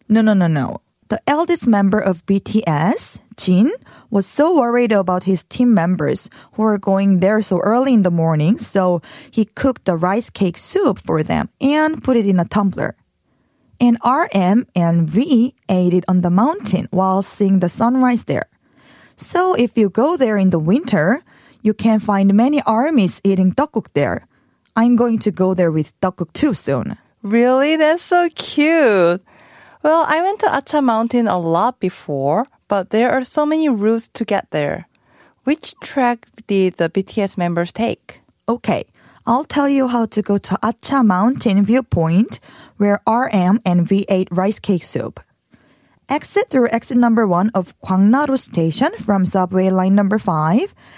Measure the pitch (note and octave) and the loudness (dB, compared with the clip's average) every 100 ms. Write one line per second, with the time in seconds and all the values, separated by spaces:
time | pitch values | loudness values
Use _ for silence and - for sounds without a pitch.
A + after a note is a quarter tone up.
0 | - A3 A3 G3+ E3+ D3+ A#2+ - _ _ | 0 2 4 4 2 0 -4 -8 _ _
1 | - - - D4 E4+ E4+ B3 G#3 G3 G#3+ | -8 -6 -2 -2 0 -2 2 2 2 0
2 | G3 E3+ - G3 - G#3+ - D3 E3+ F#4+ | 0 -2 -2 -2 -2 -2 0 0 0 -2
3 | - - _ - - F3+ B3 A#4 - - | -4 -10 _ -6 0 4 2 0 -12 -20
4 | _ G3+ F#3+ - D#4 E4+ A#3+ A#3+ A#3+ G#3 | _ -4 -2 0 2 2 2 2 2 2
5 | F#3 F3+ F3+ F#3 - - B3 G#3 E3+ F3+ | 0 -2 -2 -4 -4 -2 2 2 2 0
6 | D3 - - - - - A3 G#3 G3 G3 | -2 -4 -8 -20 -12 -4 -2 0 0 0
7 | G3 F#3 F#3 G#3+ G#3 F3+ G3+ A#3+ C4+ A#3+ | 2 2 2 2 0 0 0 2 2 2
8 | F#3 E3+ E3 D#3 D#3 B3 - G3+ F#3 F3 | 2 2 0 0 0 -2 -2 -2 0 -2
9 | - - - - G#3 - C4+ B3 - E3+ | -6 -20 -8 -4 -4 -2 -2 -2 -2 -2
10 | F3+ G#3 - - F#3+ - - F#4+ F4 - | 0 -2 -4 -4 -4 -4 -6 -2 -2 -2
11 | - D#3+ D#3 - - - C4+ D4 D#4 D#4+ | -2 -2 0 -2 -4 -2 0 2 0 -2
12 | - A#3+ G3+ F#3 E3+ A3 G3+ - - - | 0 0 2 0 0 -2 -2 -2 -6 -8
13 | _ _ _ _ _ _ _ - A#3+ A#3 | _ _ _ _ _ _ _ 0 2 2
14 | - C4+ - G3 F3+ G#3+ - F#3 E3+ E3+ | 2 0 0 0 2 0 0 -2 0 0
15 | D#3+ E3+ D#4+ B3 B3+ - - F#3 F3+ F3+ | 0 0 2 2 0 -4 -4 0 2 0
16 | F3 F#3 F3 F3+ C4 G4 A3 F#3+ - F3+ | 0 0 2 2 2 0 -4 -4 -2 -2
17 | F#3+ F#3+ G3 - G3 G3 F3 - A#3 C4 | 0 0 -4 -2 0 2 0 0 0 2
18 | B3+ A#3 - C#3 - _ _ _ _ _ | 2 0 -2 -6 -6 _ _ _ _ _
19 | _ - - F4 F#4 F4+ A#3+ - G3+ A3 | _ -14 -6 -2 0 2 0 2 0 2
20 | C#4+ F4 A#3+ G#3 F#3+ E3+ D#3 B3 F4 F3 | 0 2 0 2 2 2 2 0 0 0
21 | D#3+ C#4 - _ _ _ G#3+ G#3+ A3+ G#3+ | 2 0 -4 _ _ _ -4 0 0 0
22 | - G3 G3 G3+ B3+ D4 - A3 D4 D4+ | 0 2 2 4 2 0 0 0 0 2
23 | F#3 - G3 F#3+ F#3 - G3+ A3 - D3 | 0 0 0 2 2 0 -2 -4 -6 -2
24 | B2 F2 - _ _ _ _ - A#3+ A#3+ | -2 -4 -10 _ _ _ _ 0 2 2
25 | A#3+ A3+ G#3+ D#3+ F#3 F#3 E3+ D#3 D3+ - | 2 0 -2 0 0 2 0 0 -4 -6
26 | F#3 - E3+ - D4 F#3+ - C3 - - | -6 -6 -10 -4 -4 -2 -4 -4 -6 -12
27 | _ _ G3 A#3 B3 C4 C#4+ D#4 D4+ E4+ | _ _ -2 0 2 2 2 2 2 0
28 | - F4 F4 - - - D4 E4 C4 G3 | 0 0 0 -4 -6 -2 2 2 2 4
29 | E3+ F3 - _ - - - _ D4+ E4 | 2 0 -6 _ -20 -20 -20 _ 0 2
30 | D#4 D#4 F#4 G#4 G4+ - - D4+ C4 A3 | 2 0 -2 -2 -2 -4 -4 -2 0 0
31 | A#3 A#3+ A3+ F3+ E3 E3 A#3 - F#3 - | 0 0 0 -2 0 0 0 -2 -8 -8
32 | - C#3+ C#3 F3 C4 _ - G3+ F#3 G#3+ | -8 -4 -2 -2 -4 _ -6 -4 -2 0
33 | B3 C4 B3 - D4+ D#4 D#4 A3 G#3 A3+ | 0 0 -4 -2 -2 0 0 0 0 -2
34 | - - A3 G3+ - D3+ D3 - - _ | -4 -8 -4 -4 -4 -4 -4 -6 -12 _
35 | _ _ _ _ - D#4 - - - - | _ _ _ _ -6 -6 -8 -16 -10 -2
36 | B3 A#3 _ - - G3 F#3 - E3 G3 | -2 -2 _ -16 -4 0 0 -2 -4 -4
37 | F#3+ - G3 - F3 E3+ F3 - A3+ - | -6 -4 -6 -4 -4 -2 -4 -4 -6 -6
38 | - - _ _ - A#3+ - D#3 - _ | -12 -20 _ _ -6 -6 -4 -4 -6 _
39 | _ _ - A#3+ D#4 D4 C#4 C#4 B3+ A#3+ | _ _ -4 -2 -2 -2 0 0 0 -2
40 | A3+ - G3+ G3+ - - A3 - - C4+ | -2 -4 -2 -4 -4 -4 -4 -4 -2 0
41 | A3 F3+ A3 C4+ - G3 G3+ B3 B3 - | 2 2 0 0 0 2 2 0 0 -2
42 | D#3+ E3+ A#3+ - - - - - G#3 G3+ | 2 2 0 -4 -16 -20 -14 -2 0 0
43 | - A3+ C4 G3 F3+ A3+ F#3+ F3 E3 G3 | 0 0 0 0 2 0 2 0 2 0
44 | G3+ F#3+ F#3 F3 G3 G#3+ - F3+ - B2+ | 0 -2 -2 -2 -2 -2 -2 -4 -4 -8
45 | A2+ - - _ _ _ _ _ _ _ | -8 -12 -20 _ _ _ _ _ _ _
46 | - D4 - G4+ - C4+ A#3 A#3 - B3 | -6 -6 -4 -4 -2 0 0 -2 -2 0
47 | A#3+ A3+ G#3+ F3 G#3 G3 F3+ - - F#3 | 2 2 2 2 0 -2 -6 -8 -2 2
48 | G3+ C4 D4 C4+ - - E3 D3+ D4 A4 | 4 4 2 -2 -4 -2 -2 0 -2 -2
49 | - G3 F3+ F#3+ F#3 F#3 F#3+ F#3 F#3+ G3+ | -2 0 0 0 0 0 0 2 2 2
50 | G3 G#3+ G#3+ D#3+ D#3 G#3+ G4+ _ - | 2 0 -2 -2 2 0 0 _ -20